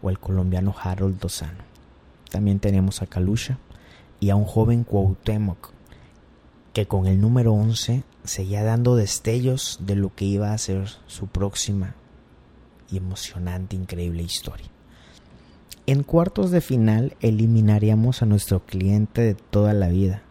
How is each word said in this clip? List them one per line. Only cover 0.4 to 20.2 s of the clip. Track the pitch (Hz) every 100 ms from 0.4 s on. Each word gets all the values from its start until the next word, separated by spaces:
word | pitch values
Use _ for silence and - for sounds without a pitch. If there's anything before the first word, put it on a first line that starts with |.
| 90 92 98 95
Harold | 92 92 98 92
Lozano. | 90 - 76 90 - - - - - - -
También | 95 104 98
teníamos | 101 95 95 -
a | 92
Kalusha | - 92 110 - 131 - - - - - -
y | 98
a | 101
un |
joven | 104 113 113 117
Cuauhtémoc, | 117 104 98 95 - 107 104 85 - - - - - - - - - - -
que | - 101
con | 98 95
el | 95
número | 107 123 117
once | 107 110 113 - 123 - _
seguía | - - 95 104
dando | 107 117 120 123
destellos | 101 - - 117 127 131 - -
de | 95
lo | 101 95
que | -
iba | 98 101 104
a | 107
ser | - 95 95 - -
su | - 95
próxima | - 101 - - 101 95 - - - _ - - - - _ -
y | 95
emocionante, | 92 95 - - 90 90 92 95
increíble | 92 87 87 85
historia. | 85 - - - - _ - - - - _ - - - _ - -
En | 135
cuartos | 139 165 175 - 185
de | 175
final | - 127 110 110 131 -
eliminaríamos | 117 110 113 113 107 107 107 110 117 131
a | 113
nuestro | 104 - 95 -
cliente | 92 95 104 107 -
de | 117 101
toda | - 104 104
la | 104 92
vida | 90 98 101